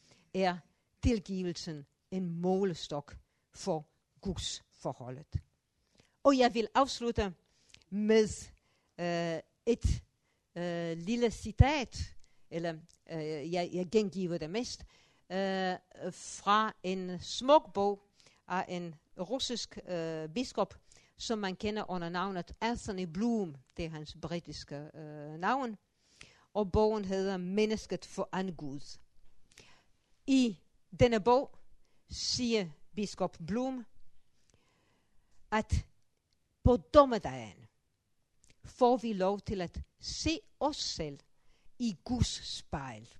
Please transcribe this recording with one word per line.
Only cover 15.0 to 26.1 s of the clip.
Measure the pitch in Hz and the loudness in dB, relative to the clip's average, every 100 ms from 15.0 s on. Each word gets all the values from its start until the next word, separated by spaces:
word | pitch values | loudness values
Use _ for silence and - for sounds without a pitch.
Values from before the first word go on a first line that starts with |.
| _ _ - | _ _ -8
øh, | 185 196 190 185 180 - - 165 | -4 -2 0 -2 -4 -10 -10 -10
fra | - - - - 208 220 - | -10 -14 -4 2 4 2 -4
en | 180 190 180 175 | -4 -4 -6 -8
smuk | - - 254 311 196 | -8 -2 6 6 6
bog | 196 202 202 _ _ - _ - | 0 0 0 _ _ -20 _ -6
af | 185 - | -4 -4
en | 180 175 151 _ - | -6 -8 -12 _ -12
russisk, | 175 262 - 233 - - - | -6 -4 -4 -6 -8 -12 -8
øh, | 175 165 160 156 | -6 -4 -6 -6
biskop, | 165 262 - 196 - - - _ - | -6 -4 -2 -2 -4 -20 -20 _ -10
som | - 214 | -4 -2
man | 196 180 | -2 -2
kender | 214 214 - | -4 -4 -4
under | 185 170 | -4 -4
navnet | 180 196 185 - - | -2 -2 -4 -8 -4
Anthony | 220 240 - 185 | -2 -2 -4 -4
Bloom. | 180 165 233 226 180 139 - - | -4 0 0 2 -2 -6 -14 -8
Det | 160 | -8
er | |
hans | 160 151 156 | -8 -12 -10
britiske, | 156 170 147 147 - 143 | -6 -6 -6 -14 -12 -12
øh, | 151 147 151 151 147 156 | -12 -14 -14 -12 -12 -4
navn. | 190 262 247 202 _ _ _ | 0 0 -2 -8 _ _ _